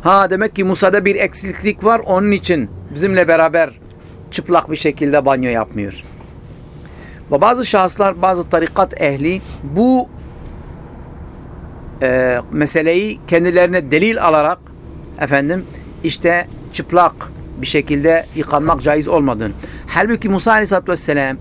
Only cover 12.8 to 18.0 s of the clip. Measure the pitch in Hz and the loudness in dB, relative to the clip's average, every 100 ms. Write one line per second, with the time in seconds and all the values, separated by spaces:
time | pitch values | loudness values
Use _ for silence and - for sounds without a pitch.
12.8 | 160 175 214 208 - 170 175 175 180 185 | 2 2 0 -6 0 2 4 4 4 2
13.8 | 139 147 208 226 170 156 151 180 - - | 2 2 2 2 4 4 2 -2 -8 -20
14.8 | - - - - 143 139 143 185 - - | -18 -16 -16 -8 0 2 2 -2 -6 -16
15.8 | - - 165 - 170 175 175 - - - | -18 -6 -6 0 0 0 -2 -12 -12 -10
16.8 | - 170 170 - - - - - 131 147 | 0 2 2 0 -14 -14 -14 -10 -2 -2
17.8 | 143 143 | 0 0